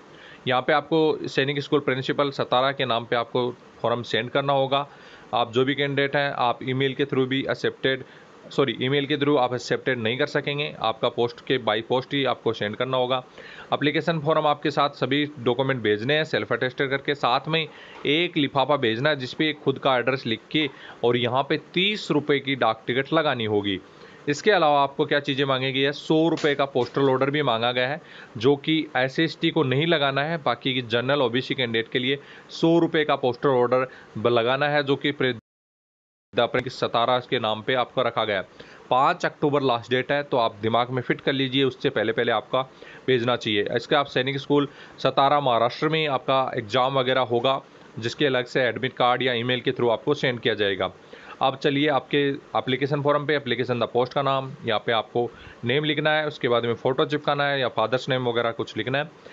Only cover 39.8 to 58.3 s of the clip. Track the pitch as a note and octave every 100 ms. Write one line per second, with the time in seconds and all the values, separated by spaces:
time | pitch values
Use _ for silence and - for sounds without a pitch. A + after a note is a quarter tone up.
39.8 | A2+ B2+ B2+ C#3+ C#3+ C3+ A2+ G#2 A2 A#2
40.8 | B2 C3 A#2+ C#3 - C3+ C3+ C3 C3+ C3
41.8 | C#3 A#2+ G#2+ A2 A#2+ A2 - C3 C3 -
42.8 | - - - B2+ A#2 A#2+ A#2+ G#2 G2+ A#2+
43.8 | - D3+ C#3 C3+ B2+ C#3 - D3 C#3+ -
44.8 | - - C3+ C3+ C#3 D3 C3+ A#2 A#2 -
45.8 | D#3 D#3+ D#3 C3 - C3 C3 C3 G#2+ B2+
46.8 | B2+ C3+ B2+ C3 A#2+ A#2+ C3 C#3 - -
47.8 | - - A#2 - D3 B2+ B2 - B2 G#2+
48.8 | B2 - B2 B2 B2+ A#2+ B2 B2 B2 A#2+
49.8 | A#2+ A2 - C#3+ C#3 B2 - G#2 G2+ F#2
50.8 | F#2 - - - - - C3+ C3+ D3+ C#3
51.8 | D3+ C3+ - D3 C#3+ C#3 - A2 B2+ B2+
52.8 | C3+ D3 C#3+ D3 C#3+ D3 C3 A#2 A#2+ A#2+
53.8 | G#2+ A#2+ B2+ D3 C3+ C3+ C3+ - A#2 G#2
54.8 | - A2+ - A#2+ A#2+ - - - A#2 C3+
55.8 | D3+ D3 D3+ D3+ D3+ - B2 A#2 A#2 A2+
56.8 | C3 C3 D3+ D3 D3 C#3+ C#3+ C#3 A#2+ -
57.8 | A2 B2+ - B2+ B2